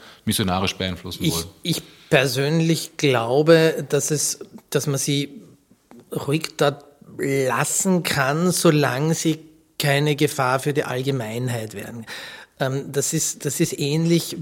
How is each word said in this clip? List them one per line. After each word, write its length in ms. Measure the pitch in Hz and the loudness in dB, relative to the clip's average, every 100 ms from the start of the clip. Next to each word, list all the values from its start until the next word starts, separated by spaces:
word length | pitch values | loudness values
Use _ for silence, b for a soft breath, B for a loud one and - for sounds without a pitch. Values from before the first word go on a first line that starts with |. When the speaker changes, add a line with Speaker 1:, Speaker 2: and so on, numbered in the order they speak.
| B B | B B
Speaker 1:
missionarisch 500 | - 107 95 90 95 | -4 0 0 0 0
beeinflussen 480 | - 92 87 90 - | -2 -6 -6 -10 -4
Speaker 2:
ich, 100 | 90 | -2
Speaker 1:
wollen? 100 | 82 85 - | -2 -6 -10
Speaker 2:
ich 180 | 175 160 - - - | -4 -4 -6 -20 0
persönlich 880 | 139 135 123 139 165 165 160 - - | 2 2 0 0 2 2 0 -2 -2
glaube, 880 | 147 120 117 135 156 165 160 - 143 | 2 2 2 2 6 8 6 2 -2
dass 240 | 143 - | -2 0
es, 280 | 147 - - - - _ | -2 -2 -6 -12 -20 _
dass 160 | 147 147 | -4 -2
man 120 | 135 | -2
sie 440 | - 143 143 113 92 - _ _ _ - - | 0 -2 -2 -10 -20 -20 _ _ _ -20 -10
ruhig 440 | 120 - 156 - - | -8 -2 -2 -4 0
dort 280 | 143 139 - _ - - | 0 0 -12 _ -20 -8
lassen 840 | 143 139 127 131 147 - 190 180 | -2 0 0 0 -2 0 2 2
kann, 480 | 151 143 135 151 180 | 2 0 2 2 2
solange 600 | 170 175 151 135 123 156 | 4 4 4 2 0 0
sie 260 | 160 165 156 - - _ - | 0 0 -2 -6 -20 _ -4
keine 380 | 147 139 151 143 | 2 2 2 2
Gefahr 440 | 151 - 127 135 | 0 0 0 0
für 120 | 147 | 0
die 120 | 143 | -2
Allgemeinheit 920 | 135 127 131 135 110 117 127 120 104 | -2 -4 -2 -2 -4 -4 -4 -4 -8
werden. 320 | 95 - 233 - B B B B - | -10 -12 -12 -14 B B B B -6
Ähm, 320 | 135 139 139 | -4 -4 -4
das 220 | 139 131 | -4 -2
ist, 320 | 160 - - | -2 -4 -4
das 160 | 147 - | -6 -2
ist 180 | 170 - | -2 0
ähnlich 580 | 143 156 165 170 - - | -2 0 2 2 0 -10